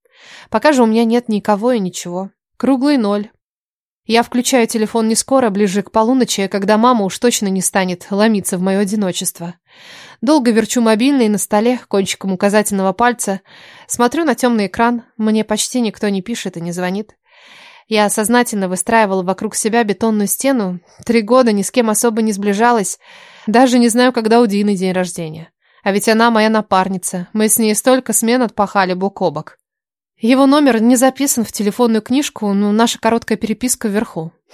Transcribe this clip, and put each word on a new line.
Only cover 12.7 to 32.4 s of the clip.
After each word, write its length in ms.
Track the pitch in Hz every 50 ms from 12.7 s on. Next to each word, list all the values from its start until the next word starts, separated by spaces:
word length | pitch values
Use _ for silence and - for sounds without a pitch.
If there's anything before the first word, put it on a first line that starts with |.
| 202 196 190 190 185
пальца, 500 | - 233 247 240 233 - 208 190 196 - _ - - - - - - -
смотрю 380 | - - - 240 247 - 311 339
на 100 | 302 233
темный 320 | - - 247 240 214 202
экран, 380 | 185 - - 233 240 240 233 - _ _
мне 280 | - 214 220 214 220 214
почти 360 | 214 214 214 - - - 254
никто 280 | 240 214 196 - 220 208
не 120 | 196 190
пишет 360 | 180 - 233 - - 196 180
и 40 | 170
не 120 | 170 175 170
звонит. 440 | 180 180 180 185 202 220 - _ _ _ _ _ _ - - - - - - - - _
Я 220 | - 220 214 208 202
сознательно 600 | - - 214 202 233 247 240 - - 208 190 180
выстраивала 540 | 185 180 - - 233 226 220 190 190 190 180
вокруг 320 | 180 190 - 208 214 -
себя 300 | - - 226 202 240 233
бетонную 420 | 202 196 - 233 220 220 208 202
стену, 540 | 202 - - - 269 277 240 208 185 180 175 - _ _ - -
три 180 | - 233 233 214
года 300 | 202 247 262 254 233 208
ни 100 | 202 196
с 80 | -
кем 180 | - 254 240 220
особо 340 | 214 - - 240 220 233 220
не 100 | 220 208
сближалась, 640 | 190 202 208 202 196 226 240 240 226 190 - - - _ - - - - - - - -
даже 320 | - 208 233 269 254 240 247
не 100 | 240 240
знаю, 240 | 208 240 247 254 247
когда 280 | 233 220 220 226 240
у 60 | 247
Дины 280 | 214 202 202 208 208 208
день 180 | 180 190 185 180
рождения. 600 | 185 185 175 - - 170 156 156 160 165 - _ _ _ _ _ _ -
А 80 | 208 190
ведь 160 | 208 - 233
она 220 | 220 220 226 240 233
моя 160 | 214 214 220
напарница, 800 | 220 214 214 - 196 185 185 185 190 180 - - - 180 175 - -
мы 160 | 214 220 220
с 100 | - -
ней 160 | 226 214 214
столько 360 | - - 262 262 262 254 - 214
смен 300 | - - 226 240 254 254
отпахали 520 | 208 - - 240 - - 202 190 180 185
бок 280 | 180 190 196 196 - 196
о 80 | 170
бок. 280 | 143 151 156 - - _ _ _ _ _ _ _ _ _ _ _ _ _ -
Его 240 | 226 269 262 277
номер 340 | 269 277 302 294 269 226 220
не 140 | 214 240 262
записан 480 | 240 254 262 262 - 277 277 - 240 214
в 80 | -
телефонную 500 | - - 208 208 196 - 247 233 226 220
книжку, 520 | 208 - 247 277 294 - - -